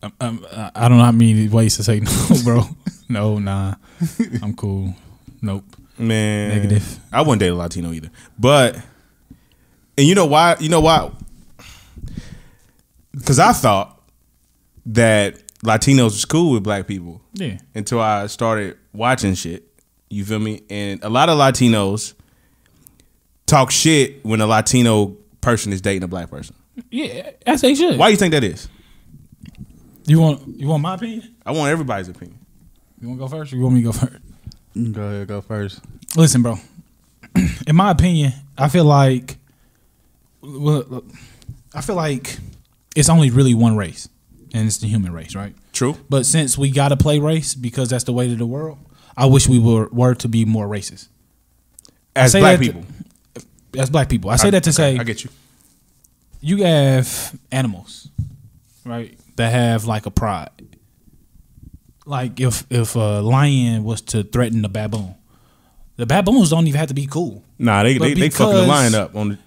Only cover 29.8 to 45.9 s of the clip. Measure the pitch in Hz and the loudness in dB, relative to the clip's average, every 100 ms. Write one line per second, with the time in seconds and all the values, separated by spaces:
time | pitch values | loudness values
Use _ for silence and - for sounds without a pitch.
29.8 | - _ - 156 160 139 - - 139 156 | -20 _ 2 4 4 0 -8 -10 -4 -2
30.8 | 160 190 226 226 - _ - 151 143 160 | -4 -6 -10 -12 -16 _ -8 -4 -2 -2
31.8 | 139 101 90 90 87 - _ _ - _ | -4 -6 -8 -16 -20 -20 _ _ -20 _
32.8 | _ _ 120 127 131 156 151 127 127 127 | _ _ -14 -12 -10 -10 -10 -2 2 2
33.8 | 117 107 - - - - - - _ - | 2 -2 -4 -6 -20 -20 -20 -20 _ -8
34.8 | 117 107 104 101 101 101 - 107 101 - | -6 -6 -8 -8 -8 -12 -8 -8 -8 -10
35.8 | - - - 160 160 123 117 104 - - | -20 -20 -8 2 2 4 0 -4 -12 -20
36.8 | _ _ _ _ - 185 185 - - 156 | _ _ _ _ -4 -2 -2 -4 0 2
37.8 | 202 170 175 170 143 123 - - 143 180 | 4 4 2 2 0 -2 -14 -4 0 4
38.8 | 151 143 135 127 123 - _ _ _ _ | 4 6 4 2 -4 -20 _ _ _ _
39.8 | _ _ _ _ _ _ 139 139 147 151 | _ _ _ _ _ _ -18 -6 0 0
40.8 | 120 127 - - - - - - _ 151 | -2 -12 -14 -20 -20 -20 -20 -20 _ -12
41.8 | 147 185 156 135 - - - - _ _ | -6 -4 -2 -4 -8 -14 -16 -20 _ _
42.8 | _ - 151 165 143 120 135 117 117 110 | _ 0 4 6 4 4 4 4 4 2
43.8 | 92 - - _ _ _ - 117 110 - | -4 -10 -20 _ _ _ -10 -4 -4 -4
44.8 | 110 110 90 85 76 98 101 - _ - | -4 -2 -4 -8 -12 -12 -12 -16 _ -4
45.8 | 127 | -4